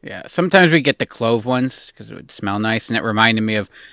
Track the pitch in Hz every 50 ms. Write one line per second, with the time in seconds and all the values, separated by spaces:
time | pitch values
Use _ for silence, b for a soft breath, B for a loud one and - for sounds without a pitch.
0 | - - 101 92 - - - - 175 185 - 196 180 165 156 165 131 143 135 _
1 | 127 - - - 120 113 117 117 110 123 127 127 127 131 131 - - - _ _
2 | 104 107 110 - - _ - - - 98 98 104 107 110 110 113 - - 117 113
3 | - 110 107 107 110 113 113 110 110 110 110 107 101 - B B B B